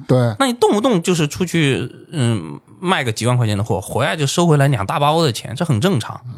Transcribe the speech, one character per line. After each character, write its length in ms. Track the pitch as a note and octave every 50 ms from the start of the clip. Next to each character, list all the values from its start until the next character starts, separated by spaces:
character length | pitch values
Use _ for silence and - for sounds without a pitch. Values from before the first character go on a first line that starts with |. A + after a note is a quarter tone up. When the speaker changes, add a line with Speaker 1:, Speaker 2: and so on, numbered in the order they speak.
| C3 -
Speaker 1:
对。 260 | B2+ B2+ A#2+ A#2 G#2+ -
Speaker 2:
那 60 | C4+
你 60 | B3+ A#3+
动 180 | B3 A4 G#4+
不 80 | G#3+ C#4+
动 200 | - C4+ A3+ E3+
就 140 | E3 F#3+ F3+
是 140 | D#3 D#3 C#3+
出 160 | - - F#3
去， 440 | F3 - E3+ D3+ C#3 B2 E2+ - A#2+ - - - -
嗯， 480 | - D#3 A#2+ A#2 A#2 F#2+ E2 D#2+ C#2+ - - - A2+ -
卖 240 | F#3 F3 F#3+ D#3+ C3+
个 80 | A#2+
几 140 | G#2+ - G#2+
万 100 | A#2+ B2+
块 100 | B2 A#2+
钱 100 | G#2+ G#2
的 60 | G2
货， 180 | A2 - A2 F#2
回 240 | G2 - - G#2+ C3
来 120 | - G3
就 100 | D#3+ C#3+
收 220 | C3+ - F3 F3 E3+
回 80 | D3+
来 100 | C#3+ C#3
两 180 | C#3+ C#3 G#2 G2
大 140 | - D#3+ D#3
包 240 | C#3+ D3 D#3 E3+
的 80 | E3 C#3
钱， 240 | G#2+ - - - A2
这 100 | - F3+
很 160 | - B2 G#2
正 200 | A2+ G3 F#3 A2+
常。 200 | - - - - - B2 A#2